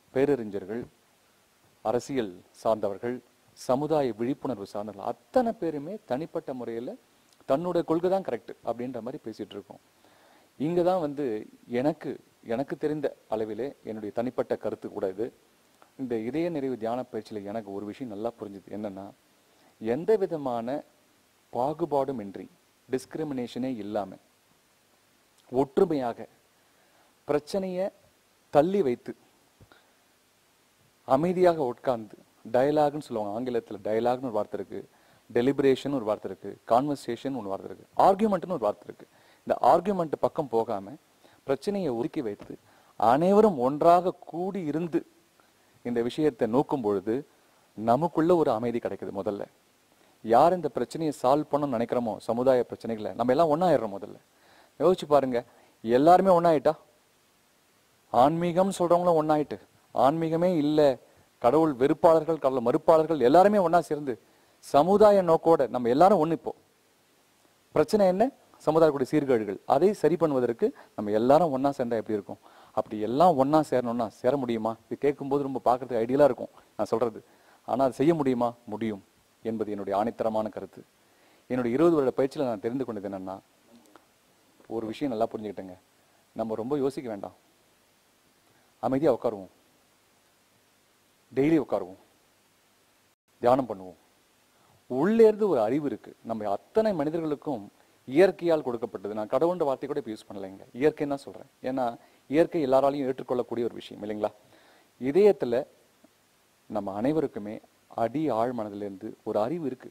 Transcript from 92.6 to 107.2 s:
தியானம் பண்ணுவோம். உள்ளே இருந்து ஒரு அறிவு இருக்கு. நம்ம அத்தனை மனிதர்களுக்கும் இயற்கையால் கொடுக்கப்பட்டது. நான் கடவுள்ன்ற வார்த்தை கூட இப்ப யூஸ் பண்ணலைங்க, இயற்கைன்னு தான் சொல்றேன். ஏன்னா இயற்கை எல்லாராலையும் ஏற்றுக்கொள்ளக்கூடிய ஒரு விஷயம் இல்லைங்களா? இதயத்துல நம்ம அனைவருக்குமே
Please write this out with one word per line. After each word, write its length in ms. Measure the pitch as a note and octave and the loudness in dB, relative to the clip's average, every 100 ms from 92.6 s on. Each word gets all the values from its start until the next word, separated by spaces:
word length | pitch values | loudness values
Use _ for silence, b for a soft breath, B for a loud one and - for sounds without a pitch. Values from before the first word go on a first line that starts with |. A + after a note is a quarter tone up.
| _ _ _ _ _ _ _ _ | _ _ _ _ _ _ _ _
தியானம் 260 | A#2+ C3 B2 | 2 2 0
பண்ணுவோம். 280 | G2 F#2 - _ _ _ _ _ b b b - | -8 -14 -20 _ _ _ _ _ b b b -6
உள்ளே 340 | B2+ F3+ A3+ A3 | 0 2 6 6
இருந்து 200 | G#3 G#3 | 6 2
ஒரு 120 | C#3 | 2
அறிவு 260 | G#2+ C#3 C#3+ | 2 0 -2
இருக்கு. 240 | G#2+ - - | -6 -10 -16
நம்ம 280 | A2+ A2 G#2 | -10 -6 -4
அத்தனை 400 | G2+ - A3 A3 | -4 -2 -2 0
மனிதர்களுக்கும் 680 | F3+ C#3+ E3 D#3+ C#3+ - B2 G2+ _ b b - | 0 -2 -4 -4 -6 -6 -10 -12 _ b b -2
இயற்கையால் 540 | C#3 F#3+ F#3 E3+ D#3+ | 4 4 2 0 0
கொடுக்கப்பட்டது. 520 | B2+ A#2 A2+ G#2 G2+ | -2 -6 -8 -8 -8
நான் 160 | G#2+ G#2+ | -6 -4
கடவுள்ன்ற 320 | C3 E3 F3+ | 0 0 0
வார்த்தை 220 | D3 B2+ C3+ | -2 -2 -6
கூட 120 | C#3+ | -8
இப்ப 120 | A2+ | -8
யூஸ் 140 | G#2+ - | -12 -14
பண்ணலைங்க, 360 | G2+ F#2+ F#2+ G2 | -14 -14 -16 -16
இயற்கைன்னு 400 | A#2+ D3 D3+ D3 | -2 0 0 -4
தான் 100 | C#3 | -6
சொல்றேன். 240 | - F#2+ - _ | -10 -18 -20 _
ஏன்னா 240 | B2+ C3 A#2+ A#2 b b - | -6 -4 -4 -6 b b 0
இயற்கை 300 | C#3 E3 F3 C3+ | 2 2 0 2
எல்லாராலையும் 420 | C3 C#3 C#3+ C3 | 4 4 0 -4
ஏற்றுக்கொள்ளக்கூடிய 560 | C3+ B2+ B2+ A#2 A#2 A#2 | -6 -4 -4 -2 -4 -4
ஒரு 60 | |
விஷயம் 280 | G2 - G2+ | -6 -14 -12
இல்லைங்களா? 280 | G#2 G#2+ G#2 - _ b b b b - | -10 -4 -4 -6 _ b b b b -8
இதயத்துல 640 | B2+ D#3 G#3 F#3+ B2+ A#2 D3+ _ _ _ _ _ _ _ _ _ - | 0 4 6 4 0 -2 -4 _ _ _ _ _ _ _ _ _ -10
நம்ம 220 | A2 G2+ | -8 -6
அனைவருக்குமே 640 | G2 B2+ D#3 | -4 -2 -2